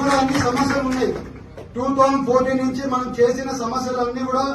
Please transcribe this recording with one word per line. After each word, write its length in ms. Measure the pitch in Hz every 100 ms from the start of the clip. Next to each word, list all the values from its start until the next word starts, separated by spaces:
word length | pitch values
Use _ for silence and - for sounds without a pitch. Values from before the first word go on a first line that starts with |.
కూడా 120 | 269 269
అన్ని 180 | 269 277 247
సమస్యలు 400 | 262 277 277 262
ఉన్నాయి. 220 | 254 214 - - - - - -
టూ 100 | 233 269 269
థౌజండ్ 280 | 269 269 240
ఫోర్టీన్ 360 | 247 254 262
నుంచి 180 | 262 262 269
మనం 160 | 247 247 -
చేసిన 320 | 240 254 269 262
సమస్యలన్నీ 600 | 233 254 247 254 240 247 254
కూడా 160 | 254 277